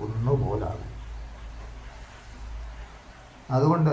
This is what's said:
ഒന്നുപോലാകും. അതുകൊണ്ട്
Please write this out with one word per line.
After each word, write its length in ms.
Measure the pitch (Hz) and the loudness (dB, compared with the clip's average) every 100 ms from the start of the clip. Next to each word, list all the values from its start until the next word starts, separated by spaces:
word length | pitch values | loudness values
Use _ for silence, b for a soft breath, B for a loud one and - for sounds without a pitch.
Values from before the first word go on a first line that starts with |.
| 107 | -2
ഒന്നുപോലാകും. 840 | 113 120 139 95 101 85 - - - - - - - - - - - - - - - - - - - - - - - - - - - - 131 | 0 4 4 4 0 0 -4 -8 -10 -10 -10 -10 -12 -12 -12 -12 -12 -14 -14 -16 -16 -16 -12 -10 -8 -8 -10 -14 -16 -18 -18 -18 -14 0 6
അതുകൊണ്ട് 340 | 151 170 156 | 6 8 6